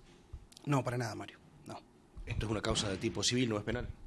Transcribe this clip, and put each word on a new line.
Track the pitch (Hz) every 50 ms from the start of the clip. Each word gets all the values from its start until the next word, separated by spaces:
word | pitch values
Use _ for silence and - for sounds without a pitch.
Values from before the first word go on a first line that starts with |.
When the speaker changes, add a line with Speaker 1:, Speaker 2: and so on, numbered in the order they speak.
| - - - - - - - - - - - - - -
Speaker 1:
No, | 147 135 117
para | 131 120 123
nada, | 123 110 104
Mario, | 101 101 - - - - - - - - -
no. | 107 - - - - - - - - - -
Speaker 2:
¿Esto | - - - - 107
es |
una | 110 101
causa | - 107 110 - 113 104
de | 95 92
tipo | - 110 90 98
civil, | 98 - 120 123 127 117
no | 110 104
es | 101
penal? | 113 113 123 117 - - - -